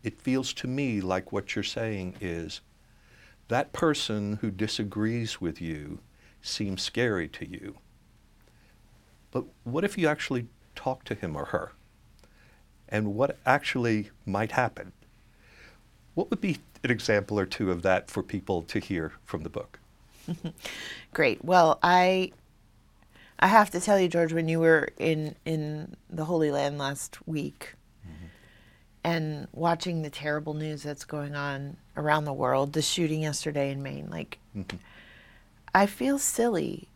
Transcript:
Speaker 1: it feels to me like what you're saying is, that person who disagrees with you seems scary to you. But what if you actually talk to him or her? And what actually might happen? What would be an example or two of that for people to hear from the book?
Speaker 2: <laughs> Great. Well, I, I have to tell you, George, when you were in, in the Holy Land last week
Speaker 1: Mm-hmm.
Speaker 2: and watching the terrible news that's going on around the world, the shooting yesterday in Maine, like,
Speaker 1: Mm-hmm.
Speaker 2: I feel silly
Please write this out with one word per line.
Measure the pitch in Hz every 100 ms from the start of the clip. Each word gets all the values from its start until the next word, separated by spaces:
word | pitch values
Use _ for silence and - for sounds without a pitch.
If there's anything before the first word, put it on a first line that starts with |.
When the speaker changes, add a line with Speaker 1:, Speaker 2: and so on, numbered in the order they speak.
Speaker 1:
it | 113 -
feels | - 131 127
to | - 127
me | 131 139 107
like | 92 92 92
what | 101 98 -
you're |
saying | 98 - 113 104 92 -
is, | 92 85 82 - _ _ _ _ _ - - - -
that | 120 -
person | - 165 147 - 107 101 104
who | 113
disagrees | 95 107 - 104 104 110 117 113 -
with | 85 78
you | 82 78 73 - - _ - -
seems | - - 104 190
scary | - - 120 98 80
to | - 78
you. | - 101 - _ _ _ _ _ _ _ _ _ _ _ _ _ _ _
But | 127 127 _
what | 117 139
if | 202 -
you | 156
actually | 147 - 127 120 _ _ -
talk | - 127
to | -
him | 107 90 73
or | 71
her? | 87 - - - _ - - - - - _ _ _ -
And | 107 107
what | 104 139 -
actually | - 139 - 131 120 110 104 -
might | - 98 110
happen? | - 120 - 92 - - _ _ _ - - - - _ _ -
What | - -
would | 202
be | 196 156 - -
an | 131
example | 117 - 104 101 104
or | 92
two | - 98
of | 87
that | 92 92 -
for | -
people | - 101 - 90
to | 82 104
hear | - 90 78 -
from | - 82
the | 76
book? | - - - _ _ _ - -
Speaker 2:
<laughs> | 170 170 - - - - - -
Great. | - 143 -
Well, | 156 185 160 -
I, | 175 180 180 190 185 - _ _ _ _ _ _ _ - - -
I | 190
have | 220 208
to | 175
tell | 196 202
you, | 180
George, | 170 165
when | 165 160
you | 165
were | 165 160 - -
in, | - 156 151 -
in | - 160 151 151 - - _
the | 165
Holy | 156 170 151
Land | 143 143 143
last | 139 139 - - -
week | 156 143 - - - _ _ 90
Speaker 1:
Mm-hmm. | 80 82 - - - - _ _ _
Speaker 2:
and | 165 165 156 147 -
watching | - 170 170 185 165
the | 151
terrible | - 151 151 156
news | 151 156 151
that's | 147 143
going | - 151 143
on | 147 143 135 143 - _ -
around | 147 151
the | 151
world, | 135 127 131 143
the | 151
shooting | 151 - 160 156
yesterday | 156 147 156 147 139
in | 139
Maine, | 139 139 147
like, | - - - - 104
Speaker 1:
Mm-hmm. | 90 90 - - - - - - _ _ -
Speaker 2:
I | 190 202
feel | - 262 277
silly | - - 233 185 143 - -